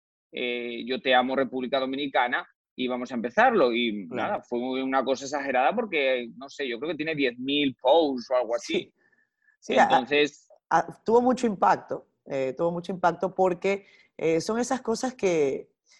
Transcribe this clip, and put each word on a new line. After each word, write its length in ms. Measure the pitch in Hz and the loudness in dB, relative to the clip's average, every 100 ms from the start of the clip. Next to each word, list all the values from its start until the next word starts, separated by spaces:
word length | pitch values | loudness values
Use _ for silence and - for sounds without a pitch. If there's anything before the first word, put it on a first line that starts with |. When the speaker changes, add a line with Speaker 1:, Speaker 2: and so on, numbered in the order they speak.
| _ _ _ | _ _ _
Speaker 1:
eh, 500 | 127 123 120 120 117 117 | -6 -4 -4 -6 -8 -6
Yo 140 | 127 | -4
Te 160 | 139 127 | 4 4
Amo 220 | 127 131 | 4 0
República 420 | 127 127 123 135 | -2 -4 -2 -2
Dominicana, 640 | 131 135 143 139 123 135 - _ _ - | -2 -4 -2 0 0 -2 -6 _ _ -6
y 120 | 127 | -4
vamos 240 | 123 123 | -4 -6
a 40 | 120 | -6
empezarlo". 580 | 113 214 254 220 127 | -2 2 4 6 4
Y 340 | 117 117 104 87 | 2 0 -2 -6
Speaker 2:
Claro. 240 | 123 156 | -4 -4
Speaker 1:
nada, 120 | 196 | -4
fue 160 | - 120 127 131 | -6 -6 -4 -4
una 220 | 131 135 | 0 0
cosa 220 | 127 127 135 | 0 -2 -4
exagerada 500 | 147 139 127 147 208 | -6 -2 2 2 0
porque, 540 | 220 160 135 127 117 117 | -2 0 0 0 -4 -12
no 120 | 139 | -14
sé, 180 | - 139 | -8 -6
yo 120 | 117 | -6
creo 120 | 151 | -6
que 60 | 147 | -6
tiene 160 | 156 | -4
diez 240 | 156 127 123 | -2 -2 -2
mil 380 | 131 147 143 123 | -2 0 0 0
posts 560 | 131 160 151 127 113 | 2 4 4 0 -2
o 40 | 127 | -2
algo 180 | 113 117 | 0 -4
así. 180 | - | -4
Speaker 2:
Sí. 200 | 185 - _ _ _ _ _ _ _ | -6 -6 _ _ _ _ _ _ _
Sí, 180 | - 208 | 0 2
a-, 60 | |
Speaker 1:
Entonces 640 | 165 160 120 147 147 - _ _ - | 4 4 2 2 2 -2 _ _ 0
Speaker 2:
a-, 340 | 165 - - | 0 0 -6
tuvo 180 | - 233 | 2 4
mucho 240 | 247 254 233 | 4 2 0
impacto, 640 | 185 202 151 - - - _ - | 2 2 2 -2 -10 -12 _ -8
eh, 280 | 139 131 131 | -4 -2 -2
tuvo 140 | 170 | -2
mucho 220 | 175 175 | -2 -6
impacto 420 | 180 175 170 190 190 | 0 0 0 -2 2
porque, 500 | 185 175 190 196 - _ _ - | 0 2 -2 -2 -6 _ _ -4
eh, 240 | 160 160 | 0 0
son 200 | 165 220 | 0 -2
esas 220 | 247 254 | -2 -4
cosas 320 | 220 226 262 | -2 -4 -4
que, 580 | 254 190 165 139 143 - _ _ _ | -2 0 2 2 -2 -8 _ _ _